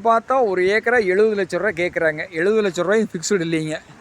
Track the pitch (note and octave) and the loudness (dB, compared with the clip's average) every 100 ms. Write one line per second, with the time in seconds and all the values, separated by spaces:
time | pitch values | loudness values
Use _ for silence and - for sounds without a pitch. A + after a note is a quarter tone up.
0 | A3 A3+ - C4+ A3+ F3+ F#3 G#3+ A3+ B3 | 2 2 2 0 2 2 2 2 2 0
1 | F#3+ F#3 A3 G3+ F#3 F3 G3+ E3 F3 F3 | 2 2 2 0 -2 -2 -2 -2 -4 0
2 | D#3+ D3+ E3 D#3+ F#3 A3 G#3 E3+ E3+ A3 | -2 -2 -6 -2 0 2 0 -2 0 0
3 | G#3+ F3 - G3+ E3 D#3+ D#3 D#3 - - | 0 -4 -2 -2 0 -2 -4 -8 -12 -20